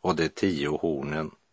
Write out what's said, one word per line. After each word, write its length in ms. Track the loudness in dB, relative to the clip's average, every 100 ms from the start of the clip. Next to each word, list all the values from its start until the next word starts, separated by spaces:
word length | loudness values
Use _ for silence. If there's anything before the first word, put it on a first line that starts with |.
och 140 | 0 2
de 140 | 0
tio 380 | 2 0 2 0
hornen. 640 | 0 0 -2 -2 -4 -6 -10 _